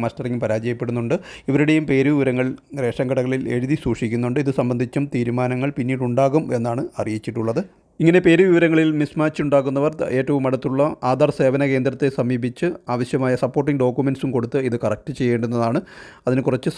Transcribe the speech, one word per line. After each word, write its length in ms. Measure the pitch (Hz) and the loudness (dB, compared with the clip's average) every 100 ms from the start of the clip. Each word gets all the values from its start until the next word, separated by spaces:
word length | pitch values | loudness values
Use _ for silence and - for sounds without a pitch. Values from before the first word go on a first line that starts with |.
മസ്റ്ററിംഗ് 380 | 117 - 123 123 | -4 -4 -6 -4
പരാജയപ്പെടുന്നുണ്ട്. 720 | 113 110 117 120 120 120 117 180 - - - | -2 -2 -2 -4 -4 -4 -2 -4 -6 -10 -2
ഇവരുടെയും 360 | 143 151 156 147 | 0 2 2 2
പേര് 200 | 135 135 147 | 2 2 2
വിവരങ്ങൾ 340 | 131 127 127 - _ 143 120 | 0 0 -2 -6 _ -6 -4
റേഷൻ 220 | 113 127 | -2 -2
കടകളിൽ 320 | 131 127 131 117 123 | -2 -2 -2 -2 -4
എഴുതി 220 | 131 151 127 | -2 -2 -2
സൂക്ഷിക്കുന്നുണ്ട്. 540 | 110 113 117 123 131 139 | -2 -2 -2 -2 -2 -2
ഇത് 60 | - | -2
സംബന്ധിച്ചും 460 | 123 120 123 - 143 127 | -2 -2 -2 -4 -4 -2
തീരുമാനങ്ങൾ 560 | 117 120 127 127 143 143 | -2 -2 -2 -2 -4 -4
പിന്നീടുണ്ടാകും 640 | 123 131 123 120 135 151 - 123 | -4 -2 -2 0 2 0 0 -2
എന്നാണ് 240 | 117 120 - - | -2 -4 -6 -6
അറിയിച്ചിട്ടുള്ളത്. 640 | 110 107 117 117 113 117 196 _ _ - | -4 -4 -6 -4 -2 -2 -6 _ _ 0
ഇങ്ങനെ 160 | 160 175 180 | 6 6 8
പേര് 180 | 165 190 | 6 6
വിവരങ്ങളിൽ 420 | 170 170 160 160 151 | 6 6 4 4 2
മിസ്മാച്ച് 400 | 147 165 156 151 | -2 0 -2 0
ഉണ്ടാകുന്നവർ 480 | 147 139 135 139 151 156 | 2 2 2 0 0 -2
ത-, 80 | - 127 | -2 0
ഏറ്റവും 240 | 131 143 131 | 0 0 0
അടുത്തുള്ള 340 | 127 127 135 151 - 127 | 0 -2 0 0 0 -2
ആധാർ 200 | 131 147 - | 2 2 4
സേവന 260 | 135 135 139 | 2 2 2
കേന്ദ്രത്തെ 360 | 135 127 127 139 135 | 2 0 0 -2 0
സമീപിച്ച് 500 | 120 127 117 120 175 165 - | -2 0 -4 -2 -4 -4 -4
ആവശ്യമായ 400 | 120 123 135 131 123 | -4 -2 0 0 0
സപ്പോർട്ടിംഗ് 380 | 127 151 143 143 | 0 0 0 2
ഡോക്യുമെൻസും 460 | 127 123 139 131 135 123 | 0 2 -2 -2 -2 -2
കൊടുത്ത് 240 | 117 143 131 | -2 -2 -2
ഇത് 60 | 117 | -2
കറക്റ്റ് 300 | 110 104 - 127 | -2 -4 -6 -2
ചെയ്യേണ്ടതാണ്. 600 | 123 120 113 120 117 135 - - - - - | 0 0 0 0 0 -2 -4 -16 -20 -6 -2
അതിന് 160 | 131 123 | 0 0
കുറച്ച് 240 | 123 - | 0 -4